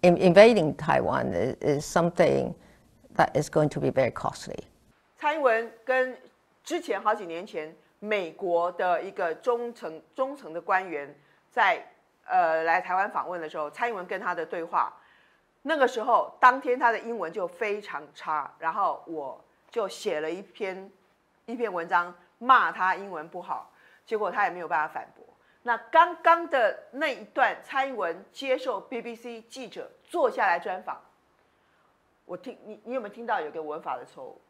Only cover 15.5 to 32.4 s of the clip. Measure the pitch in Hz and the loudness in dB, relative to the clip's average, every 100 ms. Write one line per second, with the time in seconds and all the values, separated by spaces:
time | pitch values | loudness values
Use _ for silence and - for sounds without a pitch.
15.5 | _ 277 311 254 247 214 220 147 - 254 | _ -4 2 2 2 2 2 2 4 6
16.5 | 269 277 247 247 220 233 233 165 170 175 | 6 0 0 2 0 -4 -6 -6 -4 -6
17.5 | 175 220 208 208 147 151 - - 156 135 | -4 -4 -4 -6 -12 -12 -14 -6 -4 -4
18.5 | - 160 170 185 147 - 160 139 - _ | -6 -6 -2 -2 -2 -8 -10 -10 -14 _
19.5 | _ _ 233 196 - 214 156 156 175 196 | _ _ -4 -4 -4 -4 -4 -4 -8 -12
20.5 | - 196 190 196 _ _ _ _ _ - | -8 -8 -8 -14 _ _ _ _ _ -14
21.5 | 226 233 180 170 180 175 180 _ _ 240 | -6 -4 -4 2 2 0 -8 _ _ 4
22.5 | 254 175 165 185 180 196 175 151 180 180 | 4 4 0 -2 -2 -6 -10 -10 -12 -10
23.5 | 135 - _ _ _ _ 220 208 220 196 | -10 -10 _ _ _ _ -4 -2 0 -2
24.5 | 185 160 165 151 143 - - - _ _ | -2 -4 -2 -2 -6 -12 -20 -20 _ _
25.5 | _ 240 226 - 320 349 349 339 339 339 | _ -4 -4 2 6 6 4 4 4 2
26.5 | 269 214 - - 254 302 240 - - 233 | 2 2 0 -12 -6 -4 -4 -8 0 0
27.5 | 175 - 269 269 247 180 170 196 - 277 | 0 -6 -4 -4 -4 -4 -6 -12 -12 -2
28.5 | 262 262 208 - 233 233 226 247 233 220 | -2 -2 -8 -6 -10 -10 -14 -14 -16 -16
29.5 | - 233 185 - _ _ 349 269 214 226 | -16 -14 -14 -16 _ _ 0 0 2 2
30.5 | 170 208 185 - 143 _ _ _ _ _ | 2 -2 -8 -8 -12 _ _ _ _ _
31.5 | _ _ _ _ _ _ _ _ 175 | _ _ _ _ _ _ _ _ -12